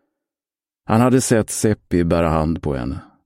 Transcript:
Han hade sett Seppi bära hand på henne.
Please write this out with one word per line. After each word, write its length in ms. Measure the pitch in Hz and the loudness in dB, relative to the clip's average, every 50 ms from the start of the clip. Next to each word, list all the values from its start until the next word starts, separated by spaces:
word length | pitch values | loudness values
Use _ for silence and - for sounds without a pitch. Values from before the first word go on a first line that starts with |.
| _ _ _ _ _ _ _ _ _ _ _ _ _ _ _ _ _ | _ _ _ _ _ _ _ _ _ _ _ _ _ _ _ _ _
Han 160 | - 107 113 | -2 0 2
hade 200 | 123 127 123 131 | 2 4 2 2
sett 300 | - - 123 110 104 - | 2 2 0 0 0 -2
Seppi 540 | - - - 110 104 - _ - 92 87 87 | -4 -2 -2 -2 -2 -2 _ -2 0 0 2
bära 240 | 82 87 85 85 80 | 2 0 0 0 0
hand 340 | 80 80 78 80 80 78 | 0 0 0 0 -2 -4
på 120 | - 76 69 | -4 -6 -6
henne. 260 | 65 60 65 71 87 - - _ _ _ | -6 -6 -8 -8 -10 -12 -18 _ _ _